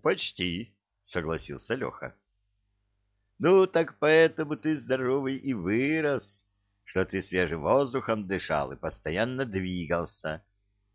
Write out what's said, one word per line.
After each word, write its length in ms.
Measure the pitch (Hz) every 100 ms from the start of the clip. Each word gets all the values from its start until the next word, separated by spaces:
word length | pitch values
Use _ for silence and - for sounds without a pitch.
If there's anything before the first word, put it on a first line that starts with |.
почти», 720 | 151 196 - - 90 87 117 _ _ _
согласился 720 | - 90 78 80 73 69 - 127
Леха. 380 | 127 - - - _ _ _ _ _ _ _ _ _ _ _ -
«Ну, 280 | 160 190 190
так 300 | 165 160 -
поэтому 560 | 151 160 160 160 151 147
ты 220 | 156 151
здоровый 580 | 117 131 127 135 135 135
и 180 | 135
вырос, 920 | 117 87 110 139 160 151 131 - - _ _ _ _ -
что 180 | 92
ты 180 | 92 95
свежим 400 | - 90 87 82
воздухом 640 | 76 131 135 127 - 110 95
дышал 440 | 92 - 78 67
и 60 | 71
постоянно 680 | 80 - 78 87 120 127 131
двигался. 1000 | 95 92 90 78 85 82 - 80 78 _ _ _ _ _